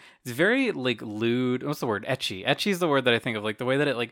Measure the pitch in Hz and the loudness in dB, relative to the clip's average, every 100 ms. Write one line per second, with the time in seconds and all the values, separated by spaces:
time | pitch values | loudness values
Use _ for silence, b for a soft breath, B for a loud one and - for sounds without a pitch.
0 | B B 131 120 185 262 254 147 127 113 | B B -6 2 2 4 0 0 0 -2
1 | 117 107 117 123 127 123 139 151 135 98 | -4 -2 0 2 0 -2 -2 -4 -2 -2
2 | 127 127 - 95 107 143 208 180 175 139 | -2 -4 -4 -4 -2 0 0 0 2 2
3 | 123 113 127 110 107 104 127 139 147 117 | 4 2 0 -4 -4 -2 0 2 2 0
4 | 117 | -4